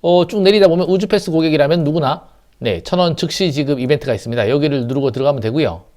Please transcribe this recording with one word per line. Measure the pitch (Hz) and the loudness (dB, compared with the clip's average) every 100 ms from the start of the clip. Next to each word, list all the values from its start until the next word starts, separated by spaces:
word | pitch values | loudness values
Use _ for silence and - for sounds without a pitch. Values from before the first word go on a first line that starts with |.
어, | 170 180 175 | 2 2 2
쭉 | 214 | 2
내리다 | 190 208 196 | 4 6 4
보면 | 170 170 | 4 0
우주 | 185 202 | 0 0
패스 | 208 185 | -2 0
고객이라면 | 160 160 156 143 170 | 0 2 2 2 2
누구나, | 147 160 135 160 - _ _ _ | 0 0 -2 -4 -10 _ _ _
네, | 120 87 | -4 -4
천 | - 180 | -4 0
원 | 175 160 | 0 0
즉시 | 170 - 185 | -6 -2 -2
지급 | 139 139 139 | -2 -2 -2
이벤트가 | 127 143 135 | 0 -2 -2
있습니다. | 113 - 120 107 | -4 -4 -2 0
여기를 | 143 151 143 117 | 0 0 -2 -2
누르고 | 131 139 | -2 -2
들어가면 | 127 135 139 | 0 -2 0
되고요. | 110 135 135 85 - | -2 -2 -2 -4 -16